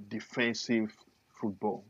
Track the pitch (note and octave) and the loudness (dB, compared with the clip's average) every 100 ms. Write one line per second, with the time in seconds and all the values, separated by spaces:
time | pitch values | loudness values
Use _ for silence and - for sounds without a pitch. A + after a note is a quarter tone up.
0 | G#2 A2 - - A#2 A2+ - A#2 A2 - | -4 -8 -4 0 2 0 2 2 2 -4
1 | _ _ _ - A2 F#2+ G#2+ - | _ _ _ -6 -4 -2 -2 -2